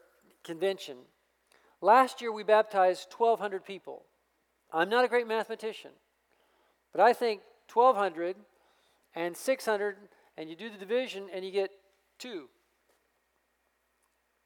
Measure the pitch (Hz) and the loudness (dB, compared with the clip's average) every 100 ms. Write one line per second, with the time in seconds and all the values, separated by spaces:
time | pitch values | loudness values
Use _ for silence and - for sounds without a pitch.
0 | _ _ _ _ - 165 190 190 - 127 | _ _ _ _ -14 -6 -4 -6 -12 -18
1 | 131 _ _ _ _ _ _ _ 180 247 | -20 _ _ _ _ _ _ _ 4 6
2 | 254 - 233 214 208 214 214 196 185 180 | 6 -2 -10 -6 4 4 4 2 2 2
3 | - - 233 220 202 190 196 190 - 135 | -8 0 2 2 -2 -8 -12 -14 -14 -18
4 | - _ _ _ _ _ _ 160 185 240 | -20 _ _ _ _ _ _ -2 2 4
5 | 247 240 233 220 214 220 220 190 139 135 | 4 4 2 -2 -2 -6 -8 -10 -16 -20
6 | _ _ _ _ _ _ _ _ _ 156 | _ _ _ _ _ _ _ _ _ 4
7 | 220 233 240 202 - _ _ 226 254 202 | 4 4 -2 -4 -10 _ _ 4 4 4
8 | 196 160 175 196 208 _ _ _ _ _ | 0 -2 -6 -8 _ _ _ _ _ _
9 | _ 165 175 170 - 262 - 208 208 196 | _ -8 -8 -6 -4 -2 -2 -2 -4 -8
10 | 202 _ _ - 160 165 226 208 190 240 | -18 _ _ -16 -16 -14 -14 -14 -4 -4
11 | 254 190 196 185 190 196 190 - _ _ | -4 -8 -12 -12 -6 -4 -4 -6 _ _
12 | _ _ 254 190 127 _ _ _ _ _ | _ _ -14 -14 -14 _ _ _ _ _
13 | _ _ _ _ _ _ _ _ _ _ | _ _ _ _ _ _ _ _ _ _
14 | _ _ _ _ | _ _ _ _